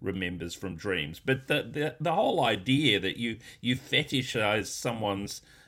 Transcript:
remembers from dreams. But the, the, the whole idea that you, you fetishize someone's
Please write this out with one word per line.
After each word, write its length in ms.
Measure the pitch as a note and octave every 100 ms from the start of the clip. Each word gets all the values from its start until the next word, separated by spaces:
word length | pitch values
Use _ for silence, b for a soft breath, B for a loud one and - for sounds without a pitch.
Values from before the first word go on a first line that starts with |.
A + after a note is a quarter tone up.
remembers 540 | G2 F#2+ F2+ F2+ E2+
from 200 | - F#2+
dreams. 460 | E2 G#2 F2+ D2 E2+
But 220 | - C3 -
the, 160 | D3
the, 340 | A2+ D3 D3 -
the 140 | D#3+
whole 300 | E3+ A3 G3
idea 540 | B2 G#2+ F#2 C#3 D3 G2+
that 180 | F#2 -
you, 220 | A#2 A2 B B
you 160 | A#2 B2
fetishize 920 | - B2 B2 C3 B2+ A#2 G#2+ G#2+ G2+
someone's 720 | - B2+ A#2 G#2+ G2 G2+ - B B